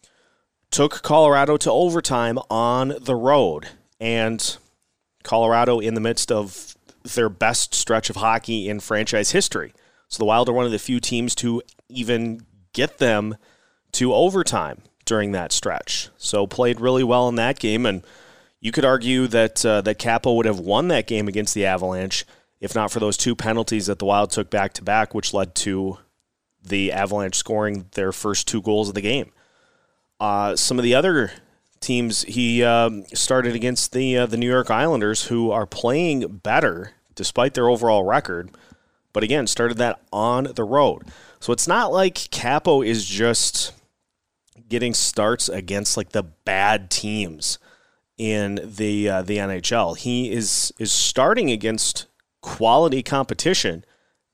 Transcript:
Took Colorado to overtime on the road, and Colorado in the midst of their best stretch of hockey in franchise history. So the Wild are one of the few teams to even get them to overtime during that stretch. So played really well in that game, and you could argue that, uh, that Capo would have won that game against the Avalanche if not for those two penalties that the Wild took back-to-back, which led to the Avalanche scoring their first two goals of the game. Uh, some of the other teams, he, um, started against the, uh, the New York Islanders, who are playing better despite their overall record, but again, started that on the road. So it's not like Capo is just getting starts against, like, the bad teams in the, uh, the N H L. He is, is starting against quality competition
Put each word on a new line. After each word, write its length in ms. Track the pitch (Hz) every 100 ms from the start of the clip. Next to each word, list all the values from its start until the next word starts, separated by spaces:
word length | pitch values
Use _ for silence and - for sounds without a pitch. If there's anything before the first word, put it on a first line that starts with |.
| _ _ _ _ _ _ _
Took 300 | - 147 -
Colorado 540 | - 151 151 139 147 147
to 140 | -
overtime 640 | 117 175 165 - 127 117 120 -
on 460 | 113 120 123 131 143
the 160 | 123 123
road, 520 | 123 143 101 76 - - _ -
and 600 | 117 117 113 113 - - _ _ _ _ _ _
Colorado 560 | - 113 113 117 120 120
in 160 | 110
the 60 | 113
midst 280 | 113 117 -
of 460 | 110 101 - - - _ _
their 280 | - - 113
best 440 | 92 110 120 -
stretch 360 | - - 113 -
of 60 | 95
hockey 520 | 110 113 - 113 98
in 120 | 104
franchise 500 | - 107 110 107 104
history. 420 | 180 196 95 69 _ _ _ _
So 100 | -
the 80 | 107
Wild 240 | 113 123
are 20 |
one 140 | 123 123
of 60 |
the 60 | 107
few 220 | - 123
teams 340 | - 120 120 -
to 260 | 120 117 - _ _
even 560 | 127 117 120 117 117 - _ _
get 240 | - 147 -
them 380 | 127 107 107 107 _ _ _ _ _
to 200 | - 127
overtime 680 | 113 175 190 165 110 78 65 - _
during 280 | - 110 101
that 200 | 95 82
stretch. 580 | - - 82 - - - -
So 300 | - 104 101
played 340 | - 123 117
really 220 | 123 127
well 240 | 123 123 123
in 60 | 117
that 220 | 117 139
game, 280 | 113 110 120
and 180 | 95 - - - - _ _
you 120 | 110
could 120 | 135
argue 420 | 135 131 117 127 127
that, 360 | 117 110 -
uh, 160 | 117 104
that 180 | 101 104
Capo 360 | 120 117 131
would 120 | 117 113
have 140 | 95
won 280 | 87 104 170
that 180 | 147 107
game 220 | 110 104
against 260 | 98 104
the 120 | 104 98
Avalanche 580 | 92 92 92 95 - - _ _ _
if 140 | -
not 180 | 113 104
for 80 | -
those 160 | 107 -
two 180 | 127
penalties 520 | 117 113 113 110 110 95
that 120 | 98
the 60 |
Wild 260 | 98 101 104
took 180 | - 101
back-to-back, 680 | 104 98 - 92 107 107
which 200 | 107 -
led 200 | 101 92 -
to 420 | 104 95 95 95 _ _ _ _ _ _
the 300 | - 98 98
Avalanche 420 | 90 98 104 95
scoring 520 | 92 - 107 107 101 92
their 200 | - 95
first 340 | - 107 98 -
two 160 | 113
goals 260 | 101 107 104
of 60 |
the 60 | 98
game. 320 | 101 135 - _ _ _ _ _ _ _ _ -
Uh, 340 | 107 101 101
some 240 | 95 - 123
of 60 |
the 100 | 120
other 380 | 127 185 156 104 - _ _ _ _
teams, 420 | - 123 117 107
he, 400 | - 113 120 117
um, 420 | 120 117 117 107 95
started 440 | - - 131 120 113
against 360 | 123 123 -
the, 240 | 127 131 127
uh, 100 | 120
the 100 | 117
New 120 | 120
York 220 | 127 120
Islanders, 540 | 113 156 139 104 107
who 260 | - 117 113
are 160 | 107 104
playing 640 | - 120 143 170 139 87 95
better 560 | 104 131 143 85 98 - _ -
despite 380 | 95 - 131
their 140 | 131 120
overall 360 | 120 117 104
record, 460 | 92 131 143 87 90 - _ _ _ _ _
but 120 | 107
again, 240 | 107 147 113
started 300 | - 120 117
that 220 | 120 - _
on 320 | 101 113 123 139
the 80 | 123
road. 400 | 107 139 135 - - - - -
So 120 | -
it's 140 | 120 -
not 260 | 202 220
like 360 | 185 190 - -
Capo 520 | - 120 147 - 143
is 220 | 110 113
just 680 | 95 98 117 113 - - - - _ _ _ _ _ _ _ _ 110
getting 260 | 113 120
starts 540 | 110 - - 107 120 -
against, 480 | 92 90 101 104 -
like, 140 | 98
the 120 | 107
bad 640 | 87 - - 95 101 107 92
teams 720 | - 104 107 92 78 - - _ _ _ _ _ -
in 440 | 110 107 101 101
the, 460 | 104 104 107 104 104
uh, 140 | 95
the 180 | 92 104
N 100 | 98
H 220 | 92 -
L. 220 | 117 90
He 360 | 80 127 123 123
is, 420 | 117 104 - - -
is 140 | 113
starting 580 | - - - 143 220 160
against 560 | 110 110 110 - - - _ _ _
quality 640 | - - 110 131 165 135
competition 800 | 120 139 131 - 156 185 101 85 - _ _ _ _